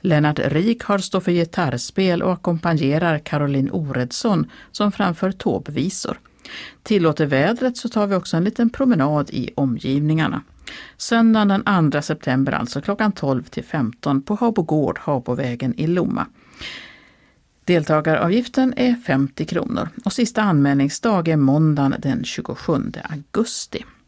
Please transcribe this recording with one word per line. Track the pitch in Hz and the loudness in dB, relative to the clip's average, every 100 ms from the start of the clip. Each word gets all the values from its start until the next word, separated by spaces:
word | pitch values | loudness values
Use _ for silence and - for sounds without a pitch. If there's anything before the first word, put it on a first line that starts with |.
Lennart | 185 151 151 151 | 2 4 4 2
Rik | - 147 202 233 | 0 2 2 0
har | - 202 | 0 -2
stå | 190 190 | 0 -2
för | 185 | 0
gitarrspel | 175 165 - 165 127 - - 190 175 | 0 0 0 -2 -2 -4 0 0 2
och | 180 | 0
ackompanjerar | 175 - 165 170 160 135 147 170 156 | 0 -2 -2 0 0 2 2 2 0
Caroline | - 151 143 139 135 | -2 -2 0 0 0
Oredsson | 185 151 127 123 - 240 185 - - - | -2 -4 -4 -4 -2 0 0 0 -6 -18
som | - 208 | -2 -2
framför | - 190 165 190 | 0 -2 0 -4
tåbvisor. | 190 - - - 147 160 - - - _ _ - - - - | -2 -2 -2 -4 -4 -4 -4 -6 -8 _ _ -20 -18 -18 -18
Tillåter | - 208 165 151 156 | 0 4 4 2 2
vädret | 135 156 240 247 247 | 2 2 2 -2 -2
så | 233 | -4
tar | - 208 | -2 0
vi | |
också | 190 - 165 | 0 0 0
en | |
liten | 185 - 233 | 0 2 0
promenad | - 269 220 135 151 143 | 2 2 4 2 2 -2
i | - 113 | -4 -6
omgivningarna. | - 135 113 131 139 151 160 156 - - - - - - - | -2 -2 0 0 0 2 2 0 -4 -10 -20 -18 -18 -20 -12
Söndagen | - 233 226 220 208 | -2 4 6 6 4
den | 196 214 | 2 2
andra | 196 156 143 | 4 4 2
september, | 147 151 - 131 135 | -2 -4 0 0 0
alltså | - - 139 | 0 -4 -4
klockan | - 202 214 | -4 0 0
tolv | 196 143 131 | 0 -2 -2
till | - - | -4 -10
femton | 123 160 117 120 - 139 | -6 -2 -4 -4 -2 -2
på | 139 | -2
Habo | 208 240 220 | 0 0 0
gård, | 160 156 139 - | 0 0 0 -2
Habovägen | - 139 - 123 131 120 135 120 | -2 -4 -2 -4 -2 -2 -4 -2
i | 156 | 0
Lomma. | 175 - - - _ _ - - - - - - _ _ _ _ _ | 0 0 -2 -6 _ _ -18 -16 -16 -20 -20 -20 _ _ _ _ _
Deltagaravgiften | - 175 151 156 151 156 170 208 247 - 262 - | 0 0 2 0 2 0 2 0 0 0 0 2
är | 247 | 0
femtio | 240 - 135 139 - | 0 0 0 0 -2
kronor | 160 170 - - 165 - | -4 -4 -2 -4 -6 -6
och | - | -6
sista | - 233 - | 0 0 2
anmälningsdag | 214 156 139 139 139 - 233 202 165 | 2 4 4 4 0 0 0 0 2
är | 156 | 4
måndagen | 135 143 156 147 139 - | 4 4 4 4 0 0
den | 139 131 | -2 -2
tjugosjunde | - - - - - 156 - - | -4 -8 -8 -8 -2 -2 -2 -8
augusti. | - 151 - - 226 - - - - _ | -10 -12 -6 -2 -2 -4 -8 -10 -12 _